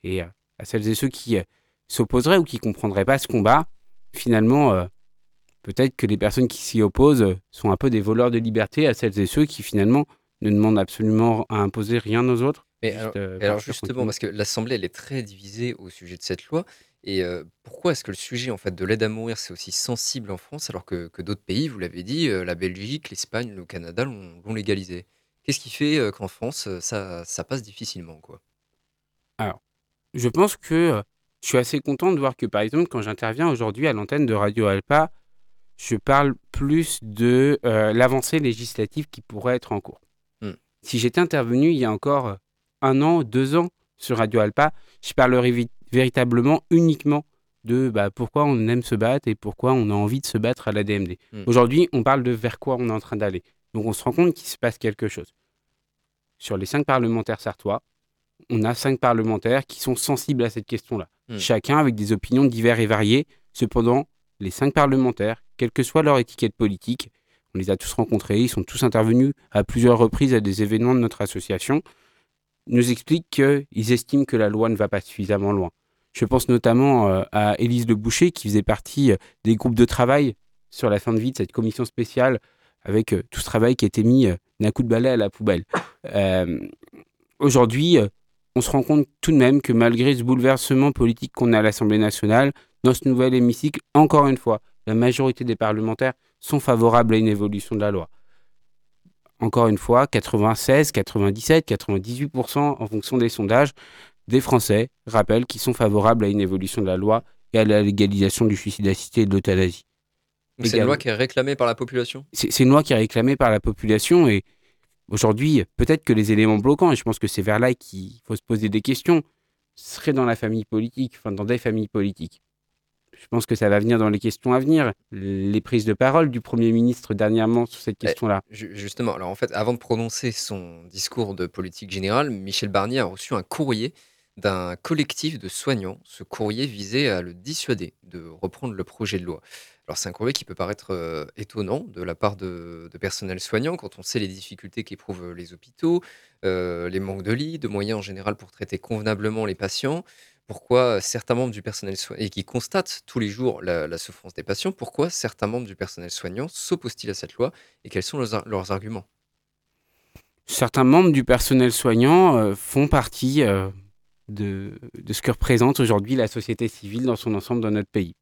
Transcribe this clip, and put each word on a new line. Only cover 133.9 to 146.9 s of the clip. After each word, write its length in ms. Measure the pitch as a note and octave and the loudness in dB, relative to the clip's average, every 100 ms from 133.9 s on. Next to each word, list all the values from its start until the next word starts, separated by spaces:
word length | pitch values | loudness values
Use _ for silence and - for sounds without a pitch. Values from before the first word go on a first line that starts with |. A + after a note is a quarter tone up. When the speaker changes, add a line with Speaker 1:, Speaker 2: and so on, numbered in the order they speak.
| _ _ _ _ - | _ _ _ _ -4
Speaker 2:
d'un 400 | G2+ F#2+ F2+ F2+ | -2 -2 -6 -8
collectif 640 | - D#3+ C#3 - D3+ D3 | -6 -4 -4 -6 -10 -8
de 80 | F#2+ | -12
soignants. 500 | - - B2+ F#2 G2 | -8 -4 -4 -4 -12
Ce 180 | _ - | _ -20
courrier 440 | - - G#2+ A2 C#3 | -16 -6 -6 -4 -8
visait 420 | G#2 G2 A#2+ C#3+ | -8 -6 -2 0
à 140 | F#2 | -2
le 120 | F2 | -6
dissuader 600 | F2 G#2+ D#3+ - A2 E2+ _ | -14 -12 -10 -4 -4 -4 _
de 200 | F2+ F2 E2 D#2+ | _ -18 -18 -10
reprendre 340 | F#2+ - C3 | -10 -8 -12
le 100 | G2 | -10
projet 340 | F#2 _ G#2+ F#2+ | -12 _ -6 -6
de 60 | |
loi. 160 | F2 D#2+ _ - - _ _ | -8 -12 _ -20 -20 _ _
Alors 80 | D#2+ | -10
c'est 120 | G2 | -10
un 40 | |
courrier 200 | F2+ A2+ | -6 -6
qui 120 | C#3 | -6
peut 100 | - | -8
paraître, 380 | F#2 F#2 G#2 - | -10 -8 -8 -8
euh, 320 | F#2+ E2 D#2+ D2 - | -8 -6 -8 -10 -14
étonnant 480 | G#2+ A2+ G2 B2+ A3+ | -14 -10 -6 -6 -8
de 140 | G#2 | -12
la 120 | F2+ | -12
part 220 | E2 G#2+ G2 | -4 -4 -4
de, 520 | F#2+ F2 E2+ E2 E2+ | -12 -12 -16 -18 -20
de 60 | - | -10
personnel 420 | F#2+ - G2 F#2 | -8 -8 -10 -10
soignant 360 | - A2 C#3+ F3 | -4 -4 -4 -8
quand 220 | G2+ - | -12 -16
on 40 | |
sait 180 | F#2 A#2+ | -8 -6
les 80 | G2 | -6
difficultés 560 | F#2+ - G2 G2 - | -10 -18 -20 -16 -14
qu'éprouvent 480 | A2 G2 - F#2 F2 | -14 -16 -14 -14 -12
les 200 | F2 E2+ | -16 -18
hôpitaux, 500 | F2 _ _ E3 F3 - - _ _ | -20 _ _ -2 -2 -4 -20 _ _
euh, 440 | F#2+ F#2 F2+ E2+ | -4 -2 -4 -6
les 120 | F2 | -6